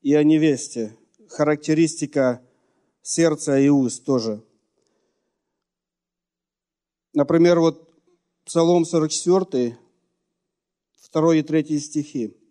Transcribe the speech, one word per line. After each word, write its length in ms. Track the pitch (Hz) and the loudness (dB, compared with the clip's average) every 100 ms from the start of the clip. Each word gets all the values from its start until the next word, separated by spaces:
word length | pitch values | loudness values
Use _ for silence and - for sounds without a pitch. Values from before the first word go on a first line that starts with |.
и 140 | 139 | 0
о 100 | 151 | 2
невесте. 720 | 151 156 156 131 - 120 110 110 _ _ _ | 4 4 2 0 -6 -8 -10 -10 _ _ _
Характеристика 1120 | - 151 151 151 156 165 165 - 147 127 120 _ _ _ _ _ _ | -4 -2 -2 -2 0 0 -2 -6 -2 -2 -2 _ _ _ _ _ _
сердца 560 | - - 165 151 - 135 | -10 0 0 0 -2 2
и 100 | 139 | 2
уст 360 | 143 127 - - | 2 0 -6 -4
тоже. 360 | 131 113 104 _ _ _ _ _ _ _ _ _ _ _ _ _ _ _ _ _ _ _ _ _ _ _ _ _ _ _ | -4 -4 -10 _ _ _ _ _ _ _ _ _ _ _ _ _ _ _ _ _ _ _ _ _ _ _ _ _ _ _
Например, 480 | 151 139 170 175 170 | -4 0 4 4 4
вот 320 | 165 - _ _ _ _ _ _ - | 2 -2 _ _ _ _ _ _ -6
Псалом 400 | 170 165 175 160 | 0 2 2 2
сорок 240 | 170 156 | -2 -2
четвертый, 680 | - 175 185 185 131 120 117 _ _ _ _ _ _ _ _ _ _ _ _ | -4 0 0 0 -4 -4 -6 _ _ _ _ _ _ _ _ _ _ _ _
второй 420 | _ 160 160 160 | _ -2 0 0
и 20 | |
третий 360 | 151 156 151 151 | 0 -4 -2 -6
стихи. 560 | 147 151 147 135 107 _ _ | -6 -8 -8 -8 -8 _ _